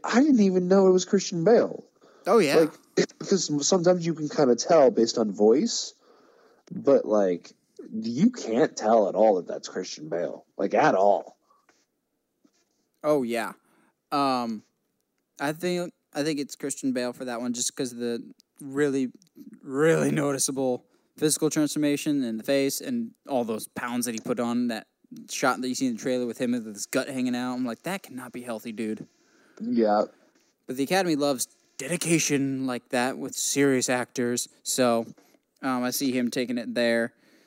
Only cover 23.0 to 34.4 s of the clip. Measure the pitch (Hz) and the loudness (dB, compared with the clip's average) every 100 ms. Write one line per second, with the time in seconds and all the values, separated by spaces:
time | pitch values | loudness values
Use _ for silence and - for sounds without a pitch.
23 | 113 - - 135 117 110 - - 123 123 | -6 -10 -4 -2 -2 -4 -8 -10 -6 -6
24 | 120 113 120 120 117 120 123 110 - _ | -6 -6 -6 -4 -2 -2 -2 -6 -12 _
25 | _ - - - 135 123 127 127 131 110 | _ -20 -14 -2 -2 0 -4 -4 -4 -2
26 | 135 127 123 110 123 123 110 101 - 131 | -4 -2 -4 -4 -2 -4 -6 -12 -6 -4
27 | 131 131 127 123 127 123 127 113 165 190 | -4 -4 -4 -4 -6 -6 -6 -8 -8 -10
28 | - 127 123 131 120 113 120 107 110 107 | -10 -16 -14 -12 -10 -10 -10 -6 -6 -6
29 | - _ _ _ _ - 214 - 107 104 | -10 _ _ _ _ -10 -2 2 4 2
30 | - _ _ _ _ _ - 127 139 185 | 0 _ _ _ _ _ -10 -6 -2 0
31 | 180 147 143 127 - _ _ - 135 170 | 0 0 0 -2 -6 _ _ -14 -6 -4
32 | 160 165 - 143 139 135 131 120 - 127 | 0 0 2 0 0 -2 -4 -6 -4 -2
33 | 123 - 139 - - 139 139 131 120 123 | -2 -4 -8 -6 -2 2 2 2 2 -2
34 | 120 - 120 120 | -4 -4 -2 -2